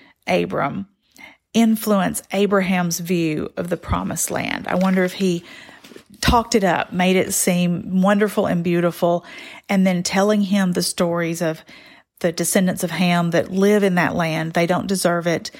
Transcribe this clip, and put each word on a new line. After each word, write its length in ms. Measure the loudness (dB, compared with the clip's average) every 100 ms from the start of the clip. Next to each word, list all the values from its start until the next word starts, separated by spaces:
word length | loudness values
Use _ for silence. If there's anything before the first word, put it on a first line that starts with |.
| _ _ -2
Abram 640 | -2 0 -4 -4 -6 -12 _ _ _ -20 _ _
influence 680 | 2 2 2 0 0 0 -4 -6
Abraham's 640 | -2 2 2 0 0 -2 -4
view 520 | -2 -2 0 -2 -6 -8
of 120 | -6
the 60 | -6
promised 540 | -4 -4 -4 -4 -4
land. 360 | -4 -4 -6 -4
I 60 |
wonder 300 | 0 2 2
if 100 | 0
he 300 | 0 -2 -2 -6 -20 -20 -20 -20 -20 _ -4
talked 340 | 2 2 2
it 100 | 2
up, 280 | 2 0 -2
made 240 | 0 2 2
it 160 | 0
seem 680 | 0 0 2 0 -2 -2 0
wonderful 440 | 2 2 2 0 0
and 180 | 0
beautiful, 600 | 0 2 0 2 0 0 -4 -20 -18 -18 -2
and 180 | 2 2
then 160 | 2
telling 400 | 0 0 2 2
him 300 | 2 2 2
the 100 | 0
stories 580 | -2 -2 -2 0 -2 -2
of 240 | -4 -4 -12 -20 -20 -20 _ -4
the 120 | -4
descendants 500 | -2 0 2 0 -2
of 80 | -6
Ham 400 | -2 0 2 2
that 180 | 0 0
live 320 | 2 4 4
in 140 | 4 2
that 180 | 2
land. 400 | 0 -2 -2 -2
They 120 | 0 0
don't 200 | 0 -2
deserve 400 | -2 0 0 -2
it. 240 | -4 -6